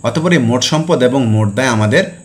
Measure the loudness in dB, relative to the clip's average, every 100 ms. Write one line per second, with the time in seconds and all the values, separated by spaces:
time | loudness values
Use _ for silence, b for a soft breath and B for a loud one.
0 | -2 -2 0 2 2 0 0 -2 0 0
1 | 2 0 0 2 0 0 -2 0 2 0
2 | -2 -10